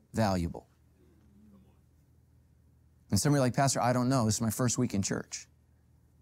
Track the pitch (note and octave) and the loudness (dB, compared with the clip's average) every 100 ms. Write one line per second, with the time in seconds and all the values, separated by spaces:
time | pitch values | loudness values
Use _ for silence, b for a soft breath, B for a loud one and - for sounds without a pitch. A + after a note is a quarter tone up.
0 | _ A2+ G#2+ F#2 E2 - - _ _ _ | _ -2 0 0 -2 -6 -16 _ _ _
1 | _ _ - - - - - _ _ _ | _ _ -20 -20 -20 -20 -20 _ _ _
2 | _ _ _ _ _ _ _ _ _ _ | _ _ _ _ _ _ _ _ _ _
3 | - G2+ D3 C#3+ B2+ A2+ C#3 - A#2+ B2 | -4 0 2 2 2 2 0 2 0 2
4 | B2 C3+ A2 G#2 A2+ - B2 - A#2+ G2 | 2 2 0 0 -2 -2 -2 0 -2 -2
5 | - - - - - _ _ _ _ _ | -2 -4 -8 -14 -16 _ _ _ _ _
6 | _ _ | _ _